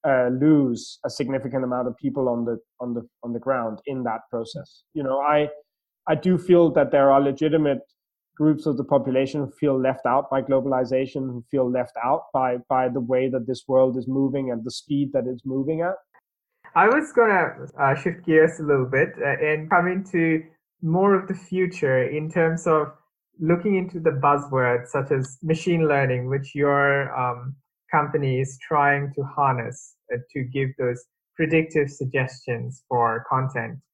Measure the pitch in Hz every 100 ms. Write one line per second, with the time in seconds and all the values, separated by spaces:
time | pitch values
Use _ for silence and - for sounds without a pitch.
0 | 151 131 123 127 147 151 135 117 - -
1 | 139 - 131 135 135 135 127 123 123 120
2 | 139 139 127 120 117 113 _ _ 123 120
3 | 117 _ 120 117 131 131 113 107 - 131
4 | 120 113 - 120 113 - - _ _ 156
5 | 135 135 143 151 147 - _ _ _ _
6 | - 156 185 185 - 175 165 156 139 143
7 | 139 139 139 139 156 156 147 131 - _
8 | _ _ _ _ 151 151 156 127 131 139
9 | 135 127 135 151 139 - 147 131 131 131
10 | 123 131 139 135 131 135 131 131 123 131
11 | 131 143 135 123 117 139 127 127 123 113
12 | 120 156 - 135 131 123 - 131 127 123
13 | 120 127 131 127 120 123 - 131 131 123
14 | 117 135 135 139 131 117 117 - _ 143
15 | 139 135 120 127 135 131 135 160 175 190
16 | _ _ _ _ _ _ - 170 202 277
17 | 302 - 226 190 160 - 135 - 139 139
18 | 180 165 - 156 156 160 147 139 127 147
19 | 160 - 143 - 151 151 156 185 175 185
20 | 190 175 165 160 160 _ _ _ 165 170
21 | 196 190 190 190 - 185 185 180 143 131
22 | - 151 156 175 165 165 170 156 143 -
23 | _ _ _ _ 160 175 214 190 190 180
24 | 160 139 143 143 143 131 123 120 123 139
25 | 135 135 127 - 156 160 - 170 160 143
26 | 131 127 127 139 139 143 143 143 143 139
27 | 135 127 123 120 127 135 _ _ _ 160
28 | 147 151 139 127 135 - - 156 143 143
29 | 143 139 135 - 139 123 117 123 - _
30 | _ 120 - 143 127 135 135 - 127 123
31 | _ _ _ - 156 160 160 160 139 143
32 | 131 139 127 - - 117 123 131 _ 120
33 | 117 113 - 131 131 123 113 135 _